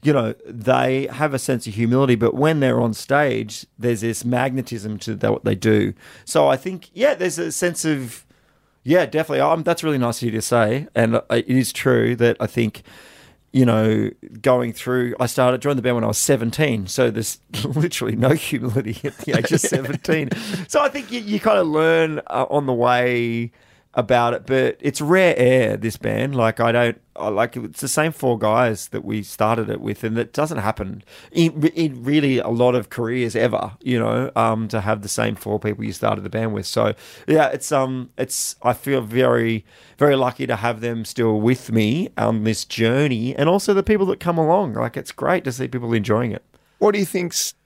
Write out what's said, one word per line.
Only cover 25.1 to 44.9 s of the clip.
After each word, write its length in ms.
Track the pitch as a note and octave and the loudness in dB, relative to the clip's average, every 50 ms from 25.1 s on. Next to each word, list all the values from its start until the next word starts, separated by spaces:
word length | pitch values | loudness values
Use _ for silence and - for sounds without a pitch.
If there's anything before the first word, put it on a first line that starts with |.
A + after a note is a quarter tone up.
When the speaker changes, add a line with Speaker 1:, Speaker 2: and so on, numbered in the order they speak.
| F3 F#3 F#3+ F3 - | 4 6 6 4 4
Speaker 1:
air, 400 | - B2+ B2 B2+ C3 A#2+ G#2+ G#2 | 4 4 4 6 4 4 2 0
this 200 | G#2 G2+ A2+ G#2+ | -2 -4 -6 -6
band. 400 | - - A2 G#2+ G#2+ A#2+ C#3 C#3 | -4 -4 -4 -2 -2 -2 -2 0
Like, 240 | B2+ A2+ A2+ A2 - | 2 2 2 2 2
I 100 | A#2 A#2 | 0 2
don't, 300 | A2+ A#2+ A#2+ A#2 A#2 _ _ _ _ | 4 2 2 2 0 _ _ _ _
I, 100 | - D#2 | -6 -6
like, 300 | G#2 G#2 G2 A2+ A#2+ - | -2 0 0 0 0 -2
it's 240 | B2+ A#2 F#2+ D2+ - | -8 -12 -12 -12 -10
the 80 | - C3+ | -6 -4
same 240 | - - D3+ E3 D#3 | 0 0 0 0 -2
four 260 | - - C3 A#2+ A2 | -2 -2 0 0 0
guys 480 | G#2+ G#2+ G#2+ A#2 B2+ A#2+ A2 F#2+ - - | 0 2 2 4 2 2 0 -4 -8 -10
that 140 | - G#2+ - | -10 -10 -6
we 200 | G2 G#2+ A2 G2+ | -6 -6 -6 -6
started 440 | - - - A2 G#2+ A2+ A2+ A2 G#2 | -8 -4 -2 0 2 2 0 -2 -4
it 120 | G#2+ G#2 | -6 -6
with, 240 | - A2 G#2 - - | -6 -6 -8 -4 -4
and 120 | A2+ A2 | -4 -2
that 160 | A2+ A#2 - _ | -2 -4 -4 _
doesn't 260 | - D3 D#3 E3 C3+ | -4 -4 -2 -2 -4
happen 440 | F#2+ G#2 A2+ - G2+ F#2+ G2 G2+ - _ - - - - - | -2 -4 -4 -4 -6 -10 -10 -14 -16 _ -20 -20 -20 -6 0
in, 340 | D#3+ E3 E3 D#3+ D3+ C#3+ D#3+ - | 2 2 2 2 2 0 0 2
in 300 | E3 E3 D#3 C3+ B2 A#2 | 2 -2 -2 -2 -6 -4
really 340 | C3 D3 D3+ D3 C#3 C3 B2 | 0 0 2 2 2 2 0
a 120 | - - | 0 0
lot 260 | A#2 A#2 B2 B2+ B2 | 2 4 4 4 4
of 120 | B2+ G#2 - | 2 -2 -4
careers 440 | - - A#2+ A2+ A#2+ B2+ B2 A2+ G2+ | -6 -6 -4 -2 -2 -2 -2 -2 0
ever, 380 | A2 A2 B2 G#2+ G#2 G2+ G2+ - - - | 0 0 0 0 -2 -4 -4 -10 -10 -4
you 160 | - B2 A#2 | -2 0 0
know, 320 | A2+ A2+ A2+ A#2 B2+ C3+ - | 0 0 0 -2 -2 -2 0
um, 320 | - A2+ A2+ A2+ A2 A2 G#2+ | 0 0 2 0 -2 -4 -4
to 120 | - A2+ F#2 | -4 -4 -2
have 200 | G2+ A2 G#2+ G2+ | -2 -2 -2 -4
the 60 | G#2 | -8
same 260 | - - A2+ A2 A2 | -4 -2 -2 -2 -4
four 240 | - - G#2+ G#2 G#2+ | -6 -6 -4 -4 -2
people 240 | - G#2+ G#2 - A2 | -2 -4 -4 -4 -6
you 100 | G#2+ F#2 | -8 -8
started 280 | - - A2 G#2+ G2+ G2 | -2 -2 0 0 0 -4
the 80 | F#2+ | -6
band 240 | - A2 A2+ A2+ G#2+ | -6 -4 -4 -4 -4
with. 120 | G#2 G2 | -6 -6
So, 280 | - - A2+ A2+ A2 A2+ - - - - - - | -4 -2 0 0 0 0 -4 -12 -20 -20 -16 -2
yeah, 220 | - D3 D#3+ D3+ C3 | 2 4 4 4 2
it's, 240 | - C#3+ - - D#3 | 0 -4 -6 -2 0
um, 380 | C#3 C3+ C3 C3 C3 B2+ - _ | 0 0 0 -4 -6 -8 -12 _
it's, 380 | - C3 C3 - - - - - _ - | -8 -8 -6 -4 -6 -6 -8 -8 _ -2
I 120 | A#2+ B2 | -2 -2
feel 260 | - - C#3 C#3 C3 | 0 -2 -2 -2 -2
very, 640 | A#2+ G#2 A2+ B2 C3 B2 A#2+ A#2+ A#2 A2+ A2+ A2 - _ _ - - - _ _ | -2 -2 0 2 4 4 4 2 2 0 -2 -2 -4 _ _ -20 -20 -20 _ _
very 160 | D3 D3 C#3 | 2 4 4
lucky 320 | C3+ C3 B2 A#2+ - C3+ | 4 2 -2 -2 -4 -4
to 80 | B2 A#2+ | -4 -4
have 280 | G#2 G#2 A#2+ A#2+ G#2+ A2+ | -2 0 -2 -2 -2 -4
them 220 | A#2+ A#2 A#2 A2 | -6 -4 -4 -8
still 360 | - - - A#2 A2+ A2 G#2+ | -8 -4 0 0 2 2 2
with 320 | G#2+ A#2 B2+ B2 - - A2 | 2 2 0 0 -2 -2 0
me 380 | A2+ G#2+ G#2 B2 D#3+ F#3+ - - | 2 2 2 2 0 -2 -4 -4
on 280 | - A2 A2 A2+ A2+ G#2+ | -2 0 0 0 0 0
this 200 | A2 A2 - - | -2 -2 -2 -6
journey, 680 | _ - - A2+ A2+ A#2+ C3+ D3 D3 B2+ A2 A2+ B2 C3+ | _ -4 0 0 2 2 2 2 0 0 -2 -4 -4 -2
and 140 | - C#3 D#3 | 0 2 2
also 260 | F3 G3+ F#3+ - G3+ | 2 2 2 2 2
the 80 | F#3+ G3 | 2 4
people 240 | - A3 G#3 F#3+ | 2 2 2 2
that 140 | F#3 - - | 0 -2 -4
come 180 | - E3+ E3+ E3 | -2 -2 0 0
along. 360 | D#3+ D3+ E3+ G3 G#3 D3+ G#2+ | 2 2 2 2 2 0 -2
Like, 220 | A2 A#2+ A#2+ | -4 -4 -4